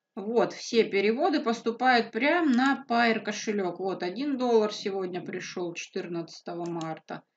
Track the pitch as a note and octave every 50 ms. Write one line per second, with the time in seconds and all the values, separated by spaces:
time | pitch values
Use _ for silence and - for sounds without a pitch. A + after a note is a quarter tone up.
0 | _ _ _ A3 F#3+ G#3+ A#3+ A3+ F3+ - - - - - A#3+ A3+ G3 - G3 G3
1 | G3 G#3+ A3+ C4 E4 F#4+ D4 D4 - A#3 A3+ A#3 - A#3 A3 - B3 B3+ B3 A#3
2 | G#3+ G#3 - A3 C4 D4 E4 F4+ E4 C#4+ A#3+ A#3+ C4 C#4 C4+ C4 - - A#3 A#3
3 | A#3+ A#3 A3 G#3 - - G3+ - - A3+ G3+ G#3 F#3+ F3 E3+ - F#3 G3 F3 F3+
4 | - F3+ F#3+ A3+ C#4+ D4 C4+ A#3+ B3 A#3+ A#3 A3 G#3+ G#3 - - - G#3 F#3+ G3
5 | F#3 F3+ F3 E3+ D#3 - - F3+ - - - F#3 F3 E3+ E3+ - - - - F#3+
6 | F#3 E3+ F3 E3+ D#3+ D#3+ - - - F3+ E3+ E3+ F3 F3 E3+ E3 D#3+ D#3+ D#3+ -
7 | - - F3 E3 - _ _